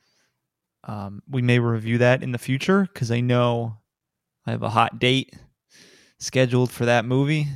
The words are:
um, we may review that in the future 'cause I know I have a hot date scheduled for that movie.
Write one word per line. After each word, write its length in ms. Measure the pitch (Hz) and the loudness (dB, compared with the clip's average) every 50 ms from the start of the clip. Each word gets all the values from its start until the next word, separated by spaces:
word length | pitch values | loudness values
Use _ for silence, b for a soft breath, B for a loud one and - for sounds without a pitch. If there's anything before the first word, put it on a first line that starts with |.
| _ _ _ _ _ _ _ _ _ _ _ _ _ _ _ _ - | _ _ _ _ _ _ _ _ _ _ _ _ _ _ _ _ -14
um, 380 | - 110 104 98 98 101 101 - - | -12 -12 -10 -10 -12 -12 -16 -14 -6
we 120 | 139 131 | -4 0
may 160 | 123 123 120 123 | 2 4 4 4
review 400 | 120 117 117 113 110 113 117 117 | 4 2 0 -2 -2 -2 0 4
that 240 | 120 123 127 131 | 4 4 4 2
in 100 | - 131 | 0 -6
the 60 | 123 117 | -8 -8
future 480 | - - 131 135 - - 190 202 196 - - | -4 -4 -4 -2 0 2 2 2 2 0 -2
'cause 160 | - 131 110 | -6 -4 -2
I 100 | 117 120 | 0 0
know 580 | 123 123 123 123 123 120 120 120 117 117 110 - _ _ _ _ _ _ _ _ _ _ _ _ _ | 0 2 2 2 2 2 0 -2 -4 -6 -10 -12 _ _ _ _ _ _ _ _ _ _ _ _ _
I 40 | 113 | -8
have 120 | 117 117 | -6 -4
a 60 | 117 107 | -4 -2
hot 280 | 107 113 113 - - 113 | 0 0 0 0 0 0
date 360 | 123 127 131 131 131 - - - - _ _ _ _ b b b b b b b b b b b | 0 2 2 0 -2 -6 -14 -20 -20 _ _ _ _ b b b b b b b b b b b
scheduled 520 | - - - 127 131 123 120 123 127 120 | -14 -4 0 0 2 2 2 2 0 0
for 140 | - - 120 | -2 -2 0
that 200 | 120 120 120 110 | 2 2 2 2
movie. 400 | 120 127 131 139 143 156 151 151 143 139 | 0 0 0 0 0 0 -2 -2 -4 -8